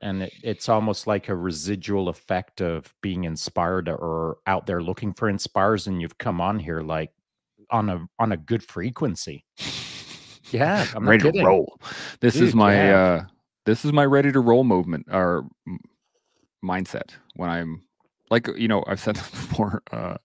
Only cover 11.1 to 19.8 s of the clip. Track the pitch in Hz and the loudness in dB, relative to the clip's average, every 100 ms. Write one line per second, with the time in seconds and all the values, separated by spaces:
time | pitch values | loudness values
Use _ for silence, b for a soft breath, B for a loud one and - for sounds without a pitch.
11.1 | 110 147 190 92 95 - - B B B | 6 6 4 4 4 2 -8 B B B
12.1 | B 120 131 113 113 101 101 98 95 92 | B 2 4 4 6 6 6 6 6 6
13.1 | 85 92 _ _ _ 107 113 147 147 139 | 2 -4 _ _ _ -2 0 2 4 6
14.1 | 139 143 135 117 120 127 92 87 76 - | 6 4 4 6 6 6 2 0 -6 -2
15.1 | 95 90 85 - _ - 92 - _ _ | 0 0 0 -4 _ -14 -12 -14 _ _
16.1 | _ _ _ _ - 92 92 92 - - | _ _ _ _ -10 -4 -4 -4 -8 -10
17.1 | - _ - 87 85 82 82 _ _ _ | -16 _ -8 -4 -4 -6 -10 _ _ _
18.1 | _ - 117 - - 113 104 - 101 110 | _ 0 0 0 -2 0 0 0 -4 -4
19.1 | 107 - - - - 101 92 | -6 -8 -10 -6 -2 -2 -2